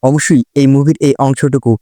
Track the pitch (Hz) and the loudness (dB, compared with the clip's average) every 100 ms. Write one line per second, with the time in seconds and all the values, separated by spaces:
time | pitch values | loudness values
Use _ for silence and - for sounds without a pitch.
0 | 131 147 - 147 117 - 139 139 143 156 | 0 -2 0 0 0 0 2 2 0 0
1 | 143 - 135 135 147 135 120 110 | 0 0 -2 -2 -2 -2 -2 -4